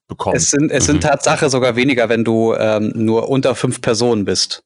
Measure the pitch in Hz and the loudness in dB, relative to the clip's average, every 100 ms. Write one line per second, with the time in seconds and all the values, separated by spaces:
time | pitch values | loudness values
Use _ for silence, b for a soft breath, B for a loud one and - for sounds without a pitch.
0 | - - 98 139 165 143 156 139 117 147 | -16 -8 -2 -2 0 0 0 0 0 2
1 | 151 139 147 151 151 127 127 117 135 120 | 0 0 0 0 0 2 0 2 0 2
2 | 113 117 113 113 113 - 107 107 107 117 | 2 0 2 2 0 0 0 0 -2 -2
3 | 110 113 110 135 135 117 127 120 - 110 | 0 0 0 0 0 0 -4 -2 -2 0
4 | 120 110 95 92 - - | 0 0 0 -2 -4 -6